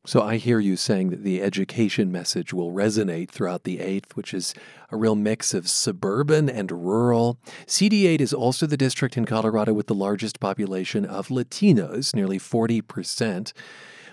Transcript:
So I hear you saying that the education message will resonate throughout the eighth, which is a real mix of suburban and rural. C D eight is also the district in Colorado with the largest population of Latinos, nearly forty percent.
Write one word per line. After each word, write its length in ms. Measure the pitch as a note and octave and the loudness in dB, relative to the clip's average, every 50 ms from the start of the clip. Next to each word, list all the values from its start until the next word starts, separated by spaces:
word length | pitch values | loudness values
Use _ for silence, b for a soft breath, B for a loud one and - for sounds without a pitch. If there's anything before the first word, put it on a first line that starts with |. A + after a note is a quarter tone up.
| - | -8
So 160 | - - B2+ G#2+ | 0 2 2 2
I 140 | G#2 A2+ | 4 0
hear 220 | A#2 A2+ A#2+ A#2+ A2 | -2 2 2 4 4
you 180 | G#2 G2 F#2 | 4 2 2
saying 340 | F2 - - G#2+ F#2+ F#2+ F#2 | 0 2 2 2 2 2 0
that 120 | F2 F#2+ G#2 | -2 -2 -2
the 200 | G2 F#2 F#2 G2 | -2 -2 0 0
education 680 | G2+ F#2 F#2+ F#2+ - - A#2+ A2+ G2+ - - G#2+ F#2 | -2 0 -2 -4 -4 0 0 0 0 2 0 0 0
message 440 | F2+ F2 F2+ - - F#2 E2+ - - | 0 -4 -4 -4 -4 -4 -4 -6 -4
will 180 | F2+ F2 E2+ F2 | -4 -4 -4 -2
resonate 580 | F#2+ G2+ A2 G#2 A2 G#2+ F#2+ E2+ E2 F2+ - | 0 0 0 2 0 0 0 -2 -4 -6 -8
throughout 340 | - - A2 F2+ F2+ F2 - | -6 -4 -4 -4 -4 -4 -6
the 160 | F#2 F#2 E2+ | -6 -6 -6
eighth, 360 | E2+ F#2+ F#2+ G2 - - - | -4 -4 -4 -4 -6 -8 -12
which 160 | - G2+ - - | -12 -10 -8 -8
is 220 | F#2 F2 - - B B B B B B B | -6 -6 -6 -8 B B B B B B B
a 60 | - | -6
real 180 | A2 A2 A2 G#2+ | 0 2 2 2
mix 380 | G#2 G#2 G#2 A2 A2+ - - - | 2 2 0 -2 -2 -2 -2 -4
of 160 | G2 E2+ - | -2 -2 -2
suburban 800 | - - - A#2+ G2+ F2+ - G2 G2 A#2 D3 D3 D#3 D#3 D3+ C#3+ | -2 -2 0 -2 -4 -2 -2 -2 0 0 2 2 4 4 2 2
and 240 | B2 A2+ G2 F2+ F2+ | 0 -2 -4 -4 -6
rural. 680 | F2 F2 F2+ G2+ A2+ A#2+ B2 A#2+ A#2 A#2 A#2+ A#2+ - B B B B B | -4 -2 0 2 4 4 4 4 4 4 2 0 -2 B B B B B
C 240 | B - - F#3+ G#3+ | B 0 2 2 4
D 160 | A3 G#3 G3 | 4 6 4
eight 160 | F3 E3 D3+ C#3 | 4 4 4 2
is 100 | A#2 D3+ | 0 0
also 340 | C3 A#2+ B2 C3 - E3 | 0 0 0 2 2 0
the 120 | D3+ D3+ C#3 | 0 2 2
district 400 | C3+ C3 - - - B2 - B2 | 2 0 0 0 -2 -2 0 -2
in 80 | A#2 | -2
Colorado 480 | - A2+ A2 A2 A2 G#2+ A2 G#2+ A2 G#2+ | 0 0 0 2 2 2 2 2 2 2
with 120 | G#2 G#2 | 0 0
the 80 | - A2+ | 0 0
largest 460 | G2+ G2 G2 G#2 F#2+ A2 G#2+ - - | 0 0 0 -2 -2 -4 -6 -8 -4
population 640 | - G2 G2 - G#2 F#2+ F#2+ F#2 F#2 - - G#2+ G2+ | -4 -4 -2 -2 -4 -4 -4 -4 -4 -4 -2 -4 -4
of 240 | F#2+ G2 G2 G2 - | -4 -6 -8 -6 -4
Latinos, 840 | C3 B2+ A#2+ - - - G3+ G#3 D#3+ A2 F2 - - A2 C3+ - - | -4 -4 -4 -4 -2 2 6 6 6 6 4 0 -4 -6 -4 -4 -2
nearly 240 | A2 G2 F#2+ G2 F#2+ | -2 -2 0 -2 -4
forty 420 | - - - A#2 A2+ A2+ A#2 A2+ | -6 -2 -2 0 0 2 0 -2
percent. 720 | G#2+ - - G#2+ F2+ - - - A#2+ A2 G2 F2 G#2+ - - B B B B B B B B B B B | -2 -6 -10 -10 -8 -8 -4 -4 -4 -4 -4 -4 -6 -10 -12 B B B B B B B B B B B